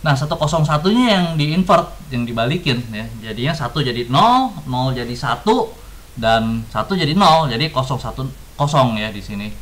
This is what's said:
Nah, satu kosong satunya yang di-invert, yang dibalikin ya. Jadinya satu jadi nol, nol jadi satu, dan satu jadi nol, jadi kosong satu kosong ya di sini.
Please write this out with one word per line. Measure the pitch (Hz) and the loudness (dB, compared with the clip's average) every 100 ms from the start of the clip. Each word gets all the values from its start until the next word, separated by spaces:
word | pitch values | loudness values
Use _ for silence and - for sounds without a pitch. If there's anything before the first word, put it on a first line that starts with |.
Nah, | 156 135 | 2 0
satu | 151 156 | 0 -2
kosong | 151 165 | 0 2
satunya | 151 151 175 226 254 196 | 2 2 2 4 4 2
yang | 170 160 | 2 0
di-invert, | 151 165 185 170 - - - | 0 2 4 4 2 -10 -8
yang | 127 | -4
dibalikin | 120 117 117 175 160 120 113 | -4 -2 0 0 0 -2 -4
ya. | 107 113 113 | -8 -10 -10
Jadinya | 110 107 123 | -10 -4 -2
satu | - 123 156 | -2 -4 -2
jadi | 143 120 120 | -2 -2 -2
nol, | 135 220 254 254 180 | 2 4 4 0 -6
nol | 147 127 131 127 | -6 -2 -2 -2
jadi | 120 | -6
satu, | 120 135 117 - 254 226 - - - - - | -6 -4 -2 2 2 0 -6 -18 -20 -16 -2
dan | 113 113 113 113 110 | 2 2 2 -2 -4
satu | 107 107 190 | -4 -2 0
jadi | 160 | 2
nol, | 160 185 160 156 | 4 6 6 4
jadi | 117 156 | 0 -2
kosong | 127 131 120 | -2 -2 -4
satu | 117 120 131 - - - | -6 -6 -8 -8 -18 -2
kosong | - 151 123 110 | 2 4 4 2
ya | 107 | -4
di | 101 | -6
sini. | 95 104 104 104 | -8 -8 -8 -10